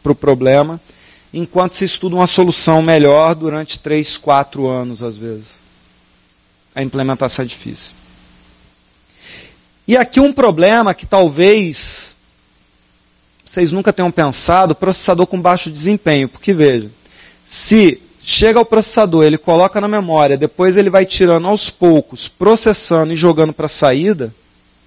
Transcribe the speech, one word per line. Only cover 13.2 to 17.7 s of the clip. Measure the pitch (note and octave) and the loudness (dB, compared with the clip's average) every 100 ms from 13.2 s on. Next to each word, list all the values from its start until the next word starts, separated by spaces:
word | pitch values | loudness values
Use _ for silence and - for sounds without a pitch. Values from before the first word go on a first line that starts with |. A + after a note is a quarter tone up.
| _ _ | _ _
vocês | - - E3+ | -12 -2 -2
nunca | F#3 G3 | 0 -2
tenham | G3 F3+ | 0 -2
pensado, | E3+ D3 B2+ - F3 F#3+ - | 0 -2 0 0 2 2 0
processador | F#3 F3+ - E3+ F3+ | -2 -2 0 0 0
com | F#3 | 0
baixo | F3 F3 E3+ | 0 -2 -4
desempenho, | D3+ E3 G#3 E3 C#3+ C3 | -6 -2 -2 0 -2 -2
porque | - - | -4 -2
veja, | F3+ D3 B2 G#2 - _ - - _ - | 2 2 2 -4 -16 _ -20 -20 _ -12
se | - - | -6 2